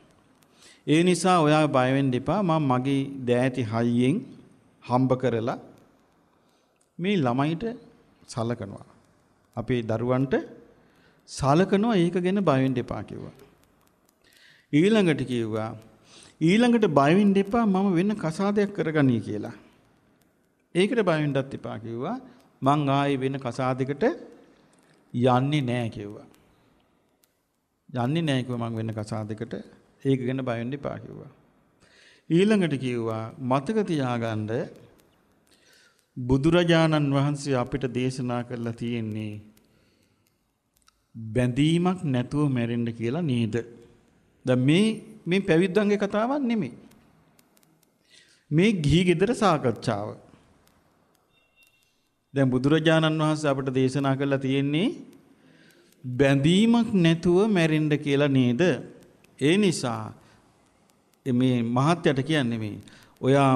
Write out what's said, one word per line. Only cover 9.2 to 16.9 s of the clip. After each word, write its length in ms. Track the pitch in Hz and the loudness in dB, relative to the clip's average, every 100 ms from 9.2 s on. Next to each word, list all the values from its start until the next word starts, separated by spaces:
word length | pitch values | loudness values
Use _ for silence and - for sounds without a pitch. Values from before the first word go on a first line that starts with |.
| _ _ _ 120 | _ _ _ -10
අපේ 240 | 113 123 | -4 -4
දරුවන්ට 520 | 113 110 123 127 135 247 - - - _ _ _ _ _ - | -2 -4 0 0 0 -2 -4 -14 -20 _ _ _ _ _ -18
සලකනවා. 680 | - 135 156 190 - 233 202 | -4 2 2 2 2 2 2
ඒක 180 | 170 | 0
ගැන 280 | 185 175 208 | 0 -2 0
බය 160 | 175 135 | 2 2
වෙන්න 180 | 131 120 | 0 -2
එපා," 260 | 113 110 | -4 -8
කිව්වා. 320 | 101 110 98 - - _ _ _ _ _ _ _ _ _ - _ _ | -10 -14 -16 -18 -20 _ _ _ _ _ _ _ _ _ -20 _ _
ඊළඟට 480 | 147 190 220 175 135 123 | 2 4 4 2 0 -2
කිව්වා, 440 | 120 110 107 110 110 - _ _ - - - | -4 -4 -4 -6 -10 -20 _ _ -20 -20 0
"ඊළඟට 440 | 160 214 240 233 | 2 4 4 4
බය 240 | 208 | 4